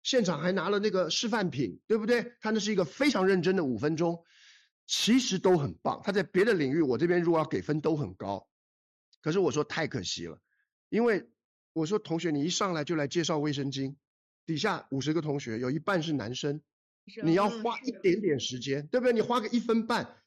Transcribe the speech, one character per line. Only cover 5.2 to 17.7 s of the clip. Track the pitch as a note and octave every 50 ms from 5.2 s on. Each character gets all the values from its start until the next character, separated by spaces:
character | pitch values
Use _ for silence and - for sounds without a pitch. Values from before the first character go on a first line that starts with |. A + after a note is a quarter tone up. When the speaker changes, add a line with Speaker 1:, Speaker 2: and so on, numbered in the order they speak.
| B3 - F#3 F3+
Speaker 1:
都 | - F#3 F#3
很 | D#3+ C#3 G2+ E2+ -
棒。 | - C3 - - -
她 | G#3
在 | F#3+ G3+
别 | D#3+ - - F3 G#3
的 | A#3+
领 | G#3 E3+ C#3+ C3
域， | C#3+ E3+
我 | D#3+ B2+ A#2 A2
这 | E3
边 | E3+ F3 F3
如 | E3+ F3
果 | E3 D#3+
要 | D3+
给 | D#3 D3+ F#2+
分 | F2 - D3+ D#3
都 | D3 E3 D#3+
很 | D3 B2+ F2+
高。 | F#2+ - - G2 G2+ - - _ _ _ _ _ _ _ _ _ _ _ _ _ _ _
可 | - D3+
是 | E3 G3
我 | F3+ C#3+
说 | A2+ D3 D3
太 | - - E3 D#3
可 | A#2+ - A#2
惜 | F2+ - - F#2 E2+
了， | E2 D2+ - _ _ _ _ _ _ _ _ _ _
因 | F3+ G#3 A#3+
为 | A#3 G#3 E3 - - _ _ _ _ _ _ _ _
我 | _ D#3+ D#3+
说： | D3+ G#3+ G#3
同 | - D3 D#3+ E3
学， | E3+ E3+
你 | D3 C#3 D3
一 | F3+
上 | F3 - G#3+ F#3+ F3
来 | D#3
就 | C#3+ E3+ E3+
来 | D3+ C#3+
介 | C#3 - E3+
绍 | D#3 - E3 D3
卫 | D3 D3+
生 | C#3 C#3 C#3 C#3+
巾， | C3 C3+ C3+ C3 C#3 - _ _ _ _ _ _ _ _ _
底 | - E3 C#3+
下 | E3 G#3 F3 D3 - -
五 | - C3+
十 | B2+ D3
个 | D#3 E3+
同 | D3+ D3+ C#3 C#3+
学， | - A#2+ A2 A#2
有 | B2 B2+
一 | D3 D#3+
半 | - G3+ G3 E3+
是 | D3+ E3+
男 | D3+ C3 G2+ A2+ B2+
生， | - - D3 C#3+ D3 - _ _ _ _ _ _ _ _
Speaker 2:
是 | - - A3+
啊， | -
Speaker 1:
你 | E3 E3
要 | F#3+ G3+ G#3
花 | A#3 A3 G#3+ A#3+